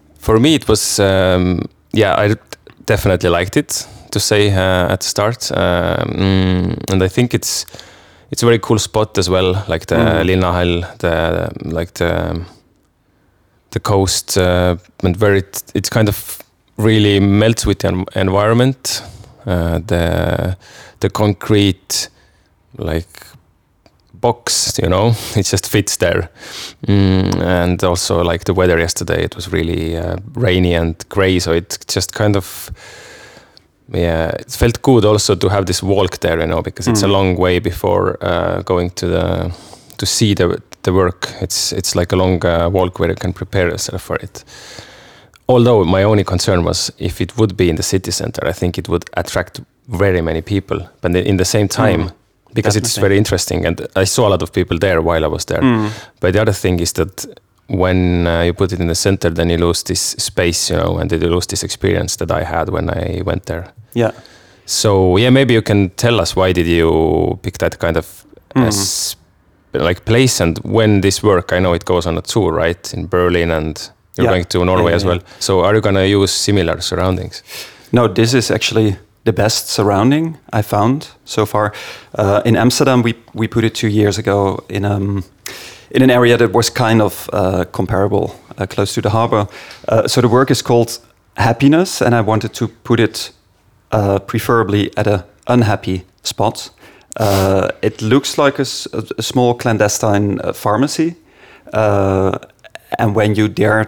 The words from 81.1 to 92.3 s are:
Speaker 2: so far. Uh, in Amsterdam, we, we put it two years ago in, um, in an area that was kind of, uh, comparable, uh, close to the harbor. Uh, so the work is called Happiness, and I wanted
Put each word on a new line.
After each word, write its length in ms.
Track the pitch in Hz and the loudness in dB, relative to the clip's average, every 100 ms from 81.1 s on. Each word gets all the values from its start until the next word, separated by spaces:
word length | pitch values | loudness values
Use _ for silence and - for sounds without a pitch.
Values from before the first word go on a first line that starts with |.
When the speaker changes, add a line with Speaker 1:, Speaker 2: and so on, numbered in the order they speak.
| - | -18
Speaker 2:
so 220 | - - 107 | -6 -2 0
far. 260 | 107 104 - - - - - | 0 -2 -4 -14 -18 -8 -2
Uh, 220 | 101 104 | 2 2
in 120 | 120 110 | 2 4
Amsterdam, 460 | 117 - - 127 | 4 2 2 2
we, 120 | 117 110 - | 2 -2 -8
we 140 | - 113 | -6 -2
put 160 | 117 | 0
it 100 | 110 | -2
two 140 | - 113 | 0 0
years 300 | 104 104 98 | 2 2 0
ago 400 | 107 101 98 92 - | 0 2 2 -2 -6
in, 160 | 101 | -4
um, 400 | 101 101 98 98 92 _ - - - - - | -2 -2 -2 -4 -6 _ -18 -16 -18 -20 -4
in 120 | - | 2
an 80 | 131 | 4
area 260 | 123 120 117 | 6 4 4
that 160 | 117 | 4
was 180 | 117 113 | 2 0
kind 300 | - 117 113 | 0 2 4
of, 260 | 104 - - | 2 -2 -6
uh, 320 | - 92 92 - | -2 0 0 -2
comparable, 640 | - 92 92 101 101 82 - - - | -4 -2 0 0 0 -2 -8 -16 -8
uh, 80 | 98 | -6
close 260 | - 101 | -2 -2
to 60 | - | -2
the 100 | 120 | 0
harbor. 360 | 113 117 113 101 - - - - | 0 2 0 -2 -6 -20 -14 -2
Uh, 180 | 113 - | 0 2
so 140 | - | 2
the 80 | 123 | 2
work 220 | 120 135 | 4 2
is 120 | 135 | 0
called 360 | - 120 113 - - _ _ - | 2 2 0 -4 -16 _ _ -2
Happiness, 640 | 107 - 139 156 185 - | -2 2 4 4 2 0
and 120 | - | 2
I 60 | 117 | 2
wanted 320 | 107 | 2